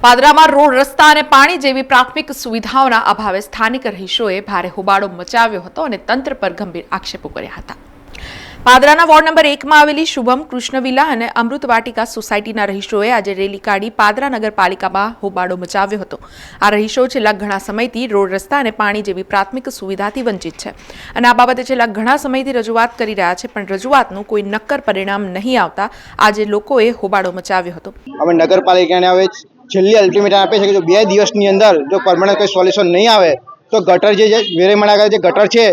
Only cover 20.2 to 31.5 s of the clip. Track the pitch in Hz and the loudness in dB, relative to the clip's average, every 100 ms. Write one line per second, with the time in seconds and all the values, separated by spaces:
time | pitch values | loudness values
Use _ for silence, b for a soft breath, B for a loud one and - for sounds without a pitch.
20.2 | 240 190 165 - - - B B B - | -6 -6 -10 -14 -16 -16 B B B 0
21.2 | 240 233 247 247 247 254 233 202 226 285 | 2 4 4 0 -4 -2 -2 -2 -2 -2
22.2 | 277 262 269 247 220 226 233 - 220 202 | -2 -4 -4 -6 -2 0 -2 -2 -6 -2
23.2 | 175 180 - 214 190 196 240 277 233 190 | -2 -4 -8 -10 -8 -8 0 0 0 -8
24.2 | 208 214 202 214 214 285 277 190 196 202 | -4 -4 -4 -8 -6 -4 -2 -4 -4 -6
25.2 | 196 180 226 247 175 - 214 B B B | -6 -8 -2 0 -2 -4 -8 B B B
26.2 | 214 208 208 208 208 262 226 240 196 196 | 0 2 -2 -4 0 0 2 -2 -4 -2
27.2 | 185 180 - 185 175 165 - - - - | -2 -8 -4 -4 -4 -12 -18 -18 -20 -4
28.2 | 156 170 165 190 185 180 170 180 180 185 | 0 2 4 2 4 2 2 2 2 2
29.2 | 190 - - _ _ 190 190 220 190 180 | 0 -4 -20 _ _ 0 4 4 4 2
30.2 | 202 196 190 214 202 196 165 190 214 196 | 2 2 2 0 2 0 2 2 2 2
31.2 | 202 208 196 | 0 0 0